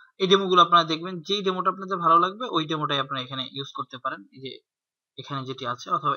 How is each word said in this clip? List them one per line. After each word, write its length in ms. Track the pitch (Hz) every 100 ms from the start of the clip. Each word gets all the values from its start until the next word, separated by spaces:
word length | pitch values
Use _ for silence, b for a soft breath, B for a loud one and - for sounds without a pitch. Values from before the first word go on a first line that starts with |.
| b -
এই 80 | 185
ডেমোগুলো 360 | 196 190 180
আপনারা 220 | 170 170
দেখবেন, 360 | 160 160 180 180
যেই 220 | 151 202
ডেমোটা 280 | 190 185 185
আপনাদের 260 | 190 190 185
ভালো 220 | 165 170
লাগবে, 280 | 185 208 240
ওই 160 | 175 156
ডেমোটাই 320 | 156 147 139
আপনারা 240 | 139 135
এখানে 260 | 127 135 127
ইউজ 200 | 139 135
করতে 240 | - 131 127
পারেন, 220 | 131 165
এই 200 | - 131
যে 180 | 131 - _ _ _ _ _ -
এখানে 260 | 127 139
যেটি 220 | 131 127 120
আছে, 240 | 123 -
অথবা 260 | 170 151